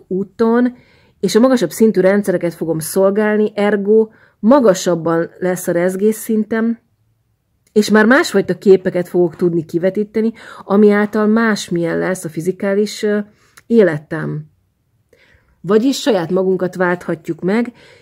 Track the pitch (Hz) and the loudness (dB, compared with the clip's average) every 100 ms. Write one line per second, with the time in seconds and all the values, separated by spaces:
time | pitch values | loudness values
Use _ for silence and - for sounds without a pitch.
0 | - 185 196 - 226 233 247 247 _ _ | -8 -8 -8 -2 0 2 0 -4 _ _
1 | _ _ 190 220 254 247 165 - 220 185 | _ _ -2 2 4 2 -2 0 2 4
2 | 180 202 202 180 175 165 165 160 156 190 | 2 2 0 -2 -4 -6 -6 -6 -4 0
3 | 196 196 214 214 208 208 202 202 196 220 | 0 2 0 0 -2 -2 -2 0 2 2
4 | 220 _ _ _ 208 285 220 180 180 170 | 2 _ _ _ 2 4 4 2 0 -2
5 | 160 165 170 - 185 175 180 170 180 190 | -2 -2 -4 -6 -6 -4 -4 -2 -2 0
6 | 214 220 - 214 208 226 226 226 _ _ | -2 -2 -2 -4 -2 -2 -2 -4 _ _
7 | _ _ _ _ _ _ _ 214 208 214 | _ _ _ _ _ _ _ 0 2 4
8 | 214 277 339 196 185 180 208 190 185 180 | 4 2 2 -2 -2 0 4 4 2 -4
9 | 175 180 175 - 175 170 156 170 185 190 | -2 0 -2 0 -2 -2 -4 -4 -2 -2
10 | 208 226 220 220 - - - 202 208 208 | -4 -4 -4 -6 -14 -18 -2 4 4 4
11 | 208 214 214 220 226 202 - 170 165 165 | 0 -2 0 0 0 -2 -4 -4 -4 -2
12 | 170 185 165 165 175 185 202 196 208 - | -4 -6 -8 -6 -6 -4 -2 -2 -2 -4
13 | 214 208 208 _ _ _ - 233 180 156 | -4 -4 -6 _ _ _ 0 4 4 2
14 | - 160 151 151 151 _ _ _ _ _ | -6 -8 -8 -10 -12 _ _ _ _ _
15 | _ _ _ _ _ _ 170 214 262 - | _ _ _ _ _ _ 0 2 2 0
16 | 233 196 160 180 190 185 180 180 180 180 | 0 0 0 -2 0 -2 -4 -2 -2 -2
17 | - 160 - 160 175 220 240 - - _ | -6 -8 -8 -6 -2 -2 -4 -10 -20 _